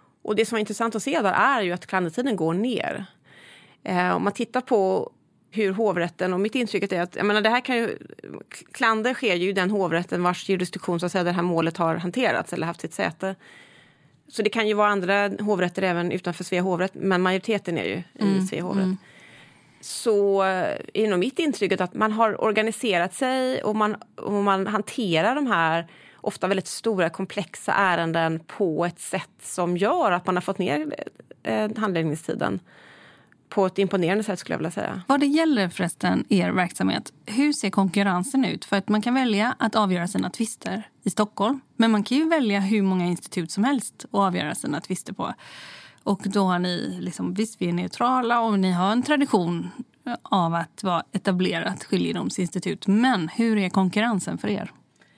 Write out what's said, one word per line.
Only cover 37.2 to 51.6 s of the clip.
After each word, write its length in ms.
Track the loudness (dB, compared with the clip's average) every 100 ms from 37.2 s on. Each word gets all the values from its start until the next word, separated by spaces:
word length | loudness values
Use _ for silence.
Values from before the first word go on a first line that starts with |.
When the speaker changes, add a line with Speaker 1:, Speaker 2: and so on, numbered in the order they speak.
| -6
Speaker 2:
hur 260 | 0 2
ser 180 | 2 0
konkurrensen 760 | 2 2 2 2 2 0 0
ut? 200 | 0 -2
För 120 | -2 0
att 120 | 2
man 140 | 0
kan 120 | 2
välja 420 | 2 2 2 0 0
att 180 | 0 2
avgöra 320 | 2 2 0
sina 220 | -2 -2
tvister 580 | -2 -4 -6 -8 -8 -10 _
i 80 | -2
Stockholm, 500 | 0 0 0 0 -2 -4 2
men 140 | 4
man 140 | 4
kan 140 | 2 2
ju 100 | 2
välja 320 | 2 2 2
hur 220 | 2 2
många 240 | 2 2 0
institut 440 | -2 -4 -6 -4
som 140 | 0
helst 400 | 2 2 -2 -10
att 140 | -4 0
avgöra 360 | 2 2 -2
sina 260 | -4 -4 -4
tvister 320 | -4 -8 -8
på. 220 | -8 -8 -8 -14 -20 -18 -20 -20 -8
Och 200 | -4 -2
då 200 | -2 2
har 140 | 2 2
ni, 400 | 0 -2 -6 -6
liksom, 340 | -8 -6 -4
visst, 280 | -4 -4 -4
vi 60 | -2
är 40 |
neutrala 680 | -2 -4 -2 0 2 2 2
och 180 | 2 2
ni 140 | 2
har 200 | 2 2
en 100 | 2
tradition 680 | 2 2 4 2 2 -2 -6 -10 -14 _ -10 -10
av 320 | -2 2 2
att 280 | 0 -4 -6
vara 200 | -2 -2 -2
etablerat 720 | -4 0 0 0 -2